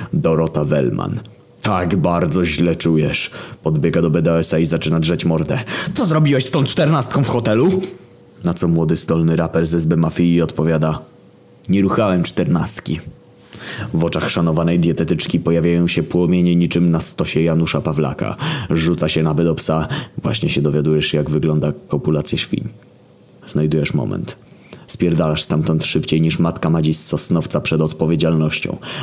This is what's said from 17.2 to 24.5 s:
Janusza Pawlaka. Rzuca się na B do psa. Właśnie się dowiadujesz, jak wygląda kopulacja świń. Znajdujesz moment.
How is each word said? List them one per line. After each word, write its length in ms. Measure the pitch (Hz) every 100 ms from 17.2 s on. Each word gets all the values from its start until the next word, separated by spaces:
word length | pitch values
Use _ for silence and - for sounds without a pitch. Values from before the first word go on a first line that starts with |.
| 80 76
Janusza 400 | 82 82 82 78
Pawlaka. 540 | 78 76 71 - 50 - 156 151 113
Rzuca 400 | 82 80 87 80
się 140 | 82
na 100 | 80
B 100 | 76
do 120 | 85 78
psa. 320 | - 80 78 - - -
Właśnie 260 | - - 78
się 120 | 76
dowiadujesz, 520 | 73 73 76 78 73
jak 160 | 76 73
wygląda 440 | 76 80 78 73 73 -
kopulacja 500 | 73 - 78 76 -
świń. 320 | - - - - - - - - - - -
Znajdujesz 460 | - 76 78 71
moment. 440 | 76 53 50 - - -